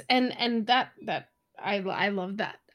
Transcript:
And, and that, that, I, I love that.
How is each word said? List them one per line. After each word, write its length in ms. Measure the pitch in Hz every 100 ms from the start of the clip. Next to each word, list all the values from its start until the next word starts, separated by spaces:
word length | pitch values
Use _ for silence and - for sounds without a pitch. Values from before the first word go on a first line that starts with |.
| -
And, 280 | 254 254 -
and 280 | 240 233 220
that, 240 | 247 254 - 220
that, 240 | 151 - _ _ -
I, 180 | 190 202
I 300 | 190 - 196
love 280 | 202 180 202
that. 220 | 190 - _